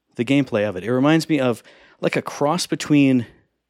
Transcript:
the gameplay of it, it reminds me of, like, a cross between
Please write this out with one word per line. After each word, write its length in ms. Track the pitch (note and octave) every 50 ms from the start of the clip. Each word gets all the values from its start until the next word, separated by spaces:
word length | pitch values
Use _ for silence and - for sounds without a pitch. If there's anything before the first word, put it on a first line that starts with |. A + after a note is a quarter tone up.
| _ _ _
the 100 | - A#2+
gameplay 440 | A2 C#3 C#3+ C3+ - A#2+ G#2 G#2 G#2+
of 60 | F#2
it, 80 | F2+ F2+
it 100 | G#2+ B2
reminds 340 | B2+ C3+ D3 D#3+ E3 D#3 -
me 120 | D#3+ C#3+
of, 240 | C3 B2+ A2+ - - - - - _ _ _ -
like, 160 | - D#3+ -
a 60 | D3
cross 460 | - - - - D3 D3 E3 F3 - -
between 580 | - - - - D3 C#3+ C#3 C3+ C3 B2 A#2 - - _ _ _ _ _ _ _